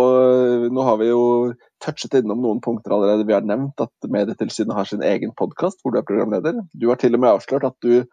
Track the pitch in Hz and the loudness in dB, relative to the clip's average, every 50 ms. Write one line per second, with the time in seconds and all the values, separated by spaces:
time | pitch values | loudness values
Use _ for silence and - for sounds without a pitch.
0 | 123 127 127 127 127 127 127 127 127 123 123 120 120 120 127 131 131 127 110 107 | 4 4 4 4 4 4 4 4 2 2 2 0 0 -2 -2 0 0 0 0 2
1 | 110 117 120 120 120 120 120 120 123 123 117 - _ _ _ _ - 160 151 - | 2 2 2 2 4 2 2 2 0 -2 -4 -8 _ _ _ _ -10 -10 -8 -8
2 | - - - 131 113 104 104 120 123 117 104 120 - 123 117 107 - - 104 104 | -8 0 0 0 0 0 -4 -2 -2 -2 -2 -2 -4 -6 -6 -6 -4 -2 0 0
3 | 101 101 104 107 107 107 104 101 104 101 104 127 139 139 - - 123 - _ _ | 2 2 2 0 2 2 0 0 0 -2 -4 -4 -4 -6 -6 -6 -8 -8 _ _
4 | - - 127 104 104 107 - - 110 - - - 107 107 98 104 98 - 107 104 | -8 -4 -2 -2 -2 -2 -4 -6 -6 -6 -4 -4 -4 -4 -2 -4 -4 -4 -6 -2
5 | 67 92 98 - - 110 - - 95 87 - - - 190 - _ _ 131 110 110 | -2 0 0 -2 -4 -8 -6 -6 -6 -6 -4 -4 -4 -4 -4 _ _ -4 -2 -2
6 | - - 98 107 104 107 104 95 139 160 208 240 196 - - 151 117 117 127 - | -2 -2 -2 -2 -2 -2 -2 -2 -2 -4 -6 -6 -10 -12 -10 -4 -2 -2 0 2
7 | - 123 117 123 127 120 104 - - - 135 135 139 127 - _ - 120 120 123 | 2 2 2 4 4 4 4 2 0 -4 -4 -2 -2 -4 -6 _ 2 4 4 4
8 | 127 - | 2 -2